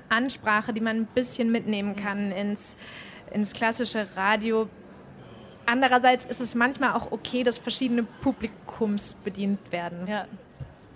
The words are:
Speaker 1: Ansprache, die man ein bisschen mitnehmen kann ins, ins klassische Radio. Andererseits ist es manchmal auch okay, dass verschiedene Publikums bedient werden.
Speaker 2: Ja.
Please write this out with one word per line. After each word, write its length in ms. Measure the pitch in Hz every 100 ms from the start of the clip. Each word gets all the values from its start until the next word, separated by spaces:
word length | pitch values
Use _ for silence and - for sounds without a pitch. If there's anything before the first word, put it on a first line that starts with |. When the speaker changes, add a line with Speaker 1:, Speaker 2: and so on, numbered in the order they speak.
| -
Speaker 1:
Ansprache, 640 | 226 262 - 214 214 220
die 80 | 214
man 160 | 226 220
ein 80 | 220
bisschen 480 | 254 247 - 226
mitnehmen 420 | 233 190 208 202 202
kann 380 | 202 202 202
ins, 420 | 185 208 208 - - - - - - -
ins 220 | 208 208
klassische 560 | - 226 226 226 220 190 185
Radio. 500 | 196 214 220 220 214 - - - - - - - - - -
Andererseits 600 | 247 262 254 254 254 -
ist 160 | 240
es 140 | 233 233
manchmal 360 | 240 - 254
auch 220 | 220 -
okay, 300 | 220 - 247
dass 140 | 240 226
verschiedene 460 | 240 - 262 240
Publikums 1120 | 220 - 277 - 214 - - - 214 202 -
bedient 580 | - 202 196 202 202 -
werden. 360 | 175 175 175 185
Speaker 2:
Ja. 180 | 208 - 202 - - - - -